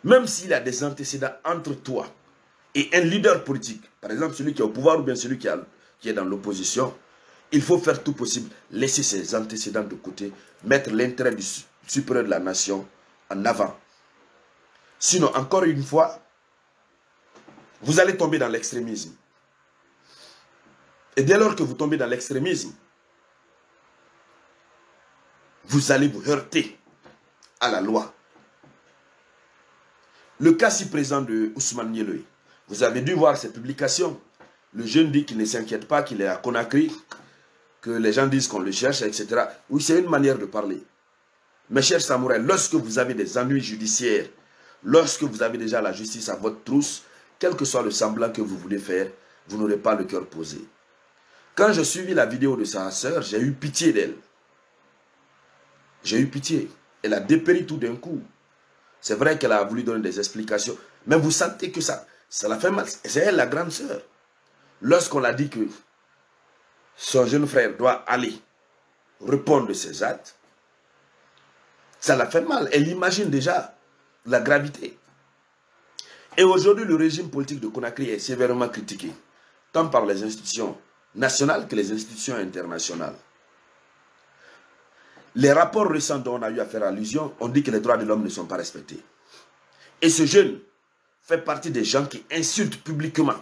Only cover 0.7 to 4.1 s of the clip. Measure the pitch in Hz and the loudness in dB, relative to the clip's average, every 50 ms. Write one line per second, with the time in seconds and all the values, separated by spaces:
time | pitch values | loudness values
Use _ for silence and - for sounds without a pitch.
0.7 | 123 123 143 143 135 139 139 - - 139 135 127 - - _ 151 170 170 - 147 | -4 -2 -4 -4 -4 -6 -8 -8 -6 -4 -6 -6 -6 -6 _ -4 -4 -4 -4 -8
1.7 | 143 - - - 131 110 - - - _ _ _ _ _ _ _ _ _ _ _ | -8 -8 -8 -6 -6 -6 -6 -6 -14 _ _ _ _ _ _ _ _ _ _ _
2.7 | _ 139 143 - 170 175 175 165 180 208 - 208 180 - - - 139 - - - | _ -2 0 4 4 4 4 4 2 4 6 6 4 4 2 -4 -4 -4 -4 -10
3.7 | - - - - _ _ - 104 | -12 -12 -16 -20 _ _ -10 -8